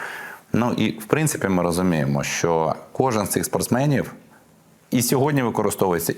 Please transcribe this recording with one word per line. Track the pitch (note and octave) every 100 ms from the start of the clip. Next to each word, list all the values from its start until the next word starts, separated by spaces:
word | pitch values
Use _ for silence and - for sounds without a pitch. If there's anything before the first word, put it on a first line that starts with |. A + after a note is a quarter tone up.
| - - - - -
Ну | G#2+ A#2+
і, | - G#2+ -
в | -
принципі, | C#3+ D3+ - G2
ми | F#2
розуміємо, | F2 E2+ F#2 D#2+ C#2 C#2+
що | C#2+ - E2+ E2 D#2 D2 -
кожен | - C3 A2 G2
з |
цих | - -
спортсменів | - - A#2+ D3 B2+ - - - - _ _ _ _ -
і | B3+
сьогодні | - B2+ C#3+ C#3+
використовується, | A#2 - G2+ - G2 E2+ -